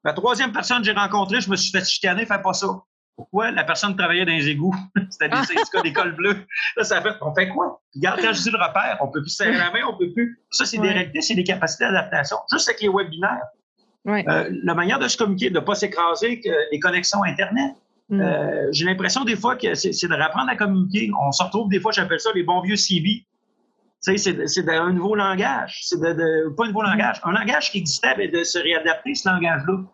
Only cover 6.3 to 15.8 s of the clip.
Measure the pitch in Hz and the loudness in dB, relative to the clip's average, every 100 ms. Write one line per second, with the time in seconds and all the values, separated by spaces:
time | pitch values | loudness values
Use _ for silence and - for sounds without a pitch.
6.3 | 196 - - - - 214 185 214 208 156 | 0 -4 -4 -4 -2 0 2 0 -2 -2
7.3 | 165 185 185 - - _ 139 180 - 226 | 0 0 0 -4 -4 _ -2 0 2 0
8.3 | 214 240 226 170 175 214 202 - 151 147 | 2 0 0 2 2 0 -2 -2 -4 -6
9.3 | - 196 240 175 214 - 190 175 226 240 | -2 0 2 2 0 -2 -2 -2 0 -2
10.3 | 240 _ - - 220 202 185 165 151 160 | -4 _ -2 0 0 2 2 -2 -4 0
11.3 | 185 180 180 160 - 233 190 - 160 143 | 0 0 0 -2 0 0 0 0 -2 -2
12.3 | - - - - 440 208 190 170 160 196 | -6 -2 -2 0 0 2 2 -2 -2 -2
13.3 | 247 - _ _ _ _ _ - 208 - | -2 -8 _ _ _ _ _ -2 0 2
14.3 | 160 165 180 175 170 175 143 127 - 214 | 0 0 -2 -2 0 0 0 0 0 0
15.3 | 190 240 170 147 202 | 2 0 0 0 -2